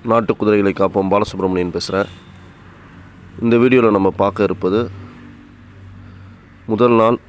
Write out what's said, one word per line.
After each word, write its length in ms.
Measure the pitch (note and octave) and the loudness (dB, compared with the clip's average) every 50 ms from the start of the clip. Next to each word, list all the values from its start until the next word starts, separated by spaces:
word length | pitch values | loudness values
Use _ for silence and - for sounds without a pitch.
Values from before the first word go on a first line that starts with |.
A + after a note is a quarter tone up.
| - A#2+ | -2 0
நாட்டு 220 | A2+ A#2 A2 - A2 - | 0 0 0 -2 -4 -2
குதிரைகளை 320 | G#2+ G#2 G#2+ G#2 G2 G2 F#2 - | 0 0 2 2 2 0 0 0
காப்போம் 320 | G2 F#2 F2 G2 F#2+ F#2+ | -2 -2 0 -2 -2 0
பாலசுப்ரமணியன் 600 | G2 G2+ G#2+ - - F#2+ F#2+ F#2 F#2 F2+ F2+ F2 E2 | 0 0 0 -2 -4 -4 -4 -2 -2 -2 -2 -4 -6
பேசுறேன். 340 | F2 - - F#2 F#2+ G2+ - - - - - - - - - - - - - - - - - - - - - - - - - - F#2 | -8 -8 -4 -4 -4 -4 -6 -8 -20 -20 -20 -20 -20 -20 -20 -20 -20 -20 -20 -20 -20 -20 -20 -20 -20 -20 -20 -20 -20 -20 -20 -12 -4
இந்த 120 | A2 A#2 A#2 A#2 | 0 0 2 4
வீடியோல 280 | A#2+ B2+ B2+ B2+ A#2 A2 G#2 | 4 4 4 4 4 4 2
நம்ம 140 | G2 G2 F#2+ F2+ F#2+ | 2 0 0 0 0
பார்க்க 260 | G2 G2+ F#2+ G#2 G#2 F#2 | -2 -2 0 0 -2 -2
இருப்பது 320 | F2+ F#2+ G2 F#2 G2 A2 A#2+ - - - - - - - - - - - - - - - - - - - - - - - - - - - - - - - - - - - - - | -2 -2 -2 -2 -2 -2 -4 -4 -10 -16 -18 -20 -20 -20 -20 -20 -20 -20 -20 -20 -20 -20 -20 -20 -20 -20 -20 -20 -20 -20 -20 -20 -20 -20 -20 -20 -20 -20 -20 -20 -20 -18 -6 -6
முதல் 260 | A2 G#2 B2 A#2+ A#2+ A2+ | 0 2 2 4 4 4
நாள் 180 | A2 A2+ A#2+ - - | 4 2 0 -2 -4